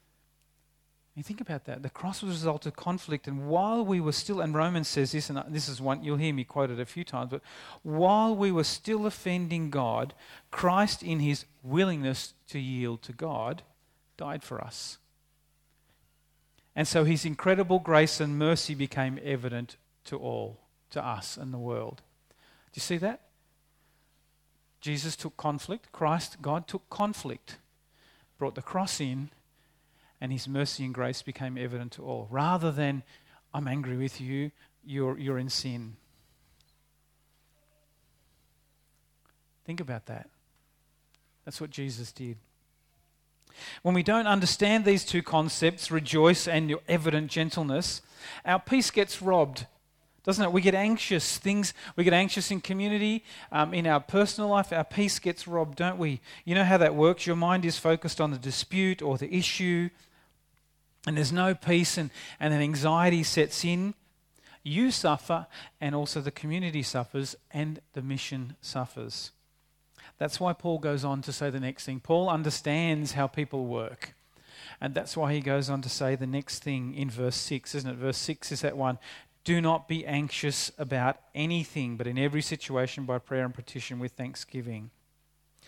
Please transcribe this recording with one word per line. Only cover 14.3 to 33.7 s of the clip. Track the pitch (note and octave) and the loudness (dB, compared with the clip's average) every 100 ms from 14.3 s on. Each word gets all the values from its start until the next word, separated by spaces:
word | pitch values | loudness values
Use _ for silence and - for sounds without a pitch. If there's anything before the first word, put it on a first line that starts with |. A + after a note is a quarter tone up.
| D3+ | -10
for | - B2 | -10 -10
us. | A#2 - - - _ _ _ _ _ _ _ _ _ _ _ _ _ _ _ _ _ | -10 -12 -14 -14 _ _ _ _ _ _ _ _ _ _ _ _ _ _ _ _ _
And | - D#3 | -4 2
so | E3+ | 4
his | D#3 D#3+ | 4 4
incredible | E3+ D3+ F#3 F#3+ F3+ F#3 | 0 0 4 4 4 2
grace | E3 D#3 D#3 - | 6 6 6 4
and | D3+ D3 | 0 2
mercy | D3+ E3 - | 4 2 0
became | D3 C3+ - C3 C3+ | -4 -4 -2 -2 -2
evident | C#3+ C3+ B2 A#2+ A#2+ - _ _ - | -4 -4 -4 -6 -8 -12 _ _ -12
to | C#3+ | -8
all, | B2 A#2 G#2+ A2 _ _ _ | -6 -6 -6 -10 _ _ _
to | D3 B2 | -8 -6
us | A2 - - | -6 -8 -10
and | C3 | -10
the | B2+ | -8
world. | A#2+ A#2 A2+ C3 - _ _ _ _ _ _ | -6 -6 -6 -12 -20 _ _ _ _ _ _
Do | - | -10
you | |
see | - E3+ | -4 -2
that? | F#3+ B3+ _ _ _ _ _ _ _ _ _ _ _ _ _ _ _ _ | -2 -6 _ _ _ _ _ _ _ _ _ _ _ _ _ _ _ _
Jesus | D3+ D3 D#3 | -6 -4 -4
took | - D#3+ - | -6 -10 -6
conflict. | D3+ C#3+ - A#3 - | -4 -4 -6 -10 -10
Christ, | - D#3 E3 - - | -2 0 0 -2 -8
God, | C#3+ D#3 E3+ | -4 -4 -4
took | F#3+ - | -10 -8
conflict, | - G#3 G#3 C#3 A#2 - - _ _ _ _ _ _ _ - | -2 -2 -2 -8 -10 -12 -20 _ _ _ _ _ _ _ -6
brought | C#3 | -4
the | - | -4
cross | - F#3+ F#3+ - | -4 -2 -2 -2
in, | C#3 C3 D3 _ _ _ _ _ _ _ _ - | -4 -4 -8 _ _ _ _ _ _ _ _ -10
and | C3 | -6
his | C3 C3 | -6 -4
mercy | C#3 C#3 - | -2 -2 -2
and | C3 | -6
grace | B2 B2+ C3 | -4 -4 -4
became | - B2+ C3 B2+ | -8 -8 -8 -6
evident | B2 B2 A#2+ | -6 -6 -8
to | - | -10
all, | C3 B2 A2 | -10 -8 -4
rather | C3 D#3 F3+ D#3+ | 0 2 2 2
than, | C#3+ D3 C#3 - - _ _ _ | 0 0 -2 -6 -18 _ _ _
"I'm | C#3+ | -6
angry | C#3 | -2